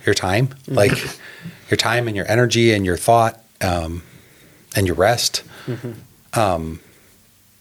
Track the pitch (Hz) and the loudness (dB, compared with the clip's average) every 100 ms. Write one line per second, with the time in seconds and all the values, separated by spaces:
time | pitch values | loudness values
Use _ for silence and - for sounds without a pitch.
0 | - 104 95 101 131 - - 127 104 - | -2 0 0 0 0 -4 -4 2 2 2
1 | - - - - - - - - 113 120 | -6 -14 -20 -18 -18 -14 -6 -2 0 -2
2 | 117 101 87 113 120 117 117 104 95 85 | -2 -4 0 2 2 4 4 4 0 0
3 | - 117 110 - _ - 95 87 80 85 | 2 4 4 -2 _ -6 -2 -2 -4 -10
4 | - - - - - _ - - 95 82 | -12 -20 -20 -20 -20 _ -8 -2 0 2
5 | 98 120 - - - - - 117 123 113 | 2 2 -2 -6 -12 -18 -12 -10 -10 -16
6 | - _ - 117 104 85 80 80 - _ | -20 _ -8 -2 0 0 -4 -12 -18 _
7 | _ _ _ _ _ _ | _ _ _ _ _ _